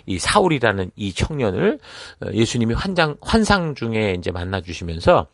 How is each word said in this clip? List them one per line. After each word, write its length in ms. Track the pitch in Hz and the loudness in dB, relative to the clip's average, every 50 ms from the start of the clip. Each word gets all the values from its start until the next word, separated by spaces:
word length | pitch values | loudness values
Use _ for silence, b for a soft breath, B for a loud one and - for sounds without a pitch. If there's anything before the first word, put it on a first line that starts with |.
| B | B
이 140 | - 95 87 | -6 -6 -4
사울이라는 720 | - - - 208 202 180 160 135 117 113 98 98 95 92 - | -2 2 4 4 4 4 2 2 2 2 2 0 -2 -6 -6
이 160 | - 107 98 | -6 -6 -6
청년을, 680 | 85 - - - 160 147 127 104 92 101 160 208 302 294 B B B B B B B B | -2 -2 -2 -2 -2 0 0 0 0 2 2 0 0 -2 B B B B B B B B
어, 60 | - 98 | -8 -4
예수님이 440 | 101 104 110 107 - 127 117 113 113 | 0 2 2 2 2 0 0 0 0
환장-, 420 | - - 190 190 170 160 151 143 - | -2 -2 -2 0 0 0 0 -2 -6
환상 560 | - - - 226 214 208 208 196 170 160 143 | -4 0 0 2 4 4 4 2 2 -2 -4
중에 400 | - 120 117 113 110 107 104 92 90 | -4 -4 -2 0 0 0 0 0 -2
이제 120 | 87 - | -2 -4
만나주시면서 960 | 87 90 87 92 95 95 87 87 85 - 92 85 82 82 - - 175 143 - - | -4 -4 -4 -4 -4 -4 -4 -6 -8 -8 -8 -8 -8 0 4 4 4 4 4 0